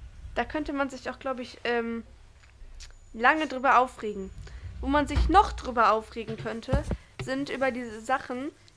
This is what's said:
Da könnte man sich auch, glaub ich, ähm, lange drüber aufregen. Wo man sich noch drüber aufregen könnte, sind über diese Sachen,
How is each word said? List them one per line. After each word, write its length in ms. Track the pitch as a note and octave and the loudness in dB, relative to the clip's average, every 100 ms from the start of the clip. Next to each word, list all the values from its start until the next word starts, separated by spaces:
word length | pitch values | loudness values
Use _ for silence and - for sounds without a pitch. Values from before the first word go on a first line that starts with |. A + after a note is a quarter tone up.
| - - - | -18 -14 -8
Da 100 | - | -4
könnte 280 | A#3+ D#4 D4+ | -4 -4 -4
man 160 | C#4 C4+ | -2 -2
sich 200 | B3+ B3 | -4 -10
auch, 80 | B3 | -6
glaub 220 | C4+ B3 | -6 -6
ich, 180 | B3 - | -8 -6
ähm, 400 | A#3 A#3+ A#3 A#3 - - - - - - - - - - - | -2 0 0 -6 -10 -18 -20 -20 -20 -18 -16 -14 -16 -18 -16
lange 340 | A3 B3 D#4 D4+ | 4 6 6 2
drüber 300 | B3+ C4 A#3 | 2 6 6
aufregen. 500 | B3+ - G#3+ G3 F#3+ - - - - - | 4 -2 -6 -4 -8 -10 -12 -12 -12 -6
Wo 60 | C4 | 2
man 220 | D4 C#4+ | 2 4
sich 200 | C#4 - | 2 6
noch 240 | F4+ - | 6 4
drüber 400 | - B3+ A#3 G#3 | 0 -4 4 4
aufregen 440 | A3 G#3+ A#3 G#3+ A3+ | 4 0 -10 -8 -6
könnte, 480 | A3+ A3+ - C#4 D4 - - - | -6 -6 0 0 0 -6 -6 -12
sind 260 | - C4+ C#4+ | -4 -4 -2
über 220 | B3+ C4 | 0 0
diese 280 | B3 A#3+ A3 | 0 -6 -8
Sachen, 500 | A3 C4+ C#4 B3 D4 - - | -2 -2 -2 -6 -6 -10 -20